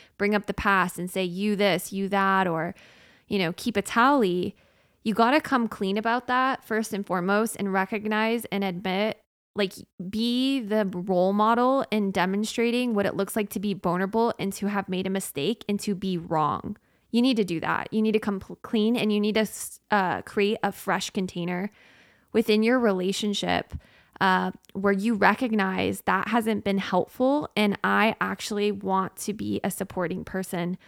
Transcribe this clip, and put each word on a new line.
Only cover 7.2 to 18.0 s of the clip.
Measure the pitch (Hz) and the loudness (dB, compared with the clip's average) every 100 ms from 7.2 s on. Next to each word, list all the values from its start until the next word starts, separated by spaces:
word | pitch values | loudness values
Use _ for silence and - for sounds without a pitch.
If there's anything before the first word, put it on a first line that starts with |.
| 180 208 220 - | 2 2 0 -2
and | 202 | -2
recognize | 190 190 214 214 214 220 233 - | 0 -2 -4 -2 -2 0 -2 -4
and | 202 | -4
admit, | 196 175 190 185 214 - _ _ _ - | -4 -4 -4 -2 -2 -4 _ _ _ -4
like, | 196 - - - 180 | -4 -4 -18 -14 -8
be | 214 233 247 262 277 | -2 0 0 0 0
the | 208 214 196 | 0 0 0
role | 180 190 180 185 | -2 0 2 2
model | 202 214 233 247 269 - | 4 4 4 4 2 0
in | 214 196 | 0 0
demonstrating | 196 180 196 214 - 233 240 247 208 | 0 0 0 -4 -2 0 0 0 0
what | 202 | 0
it | - | -2
looks | 196 226 | -2 -2
like | 202 | -4
to | 208 | -4
be | 202 | -4
vulnerable | 185 180 175 190 226 233 - | -2 -2 0 0 0 0 0
and | 196 | -4
to | 196 202 | -4 -4
have | 202 196 | -4 -4
made | 185 190 | -4 -2
a | |
mistake | 190 - - 147 233 - | -4 -4 -4 -2 -2 -2
and | 202 | -4
to | - | -2
be | 190 190 175 | -4 -2 -4
wrong. | 170 156 151 98 - 208 _ _ _ | -2 0 0 -2 -6 -10 _ _ _
You | 226 | 2
need | 254 233 | 4 2
to | |
do | 185 160 | 0 -2
that. | - 165 - | -2 -4 -2
You | 220 | 0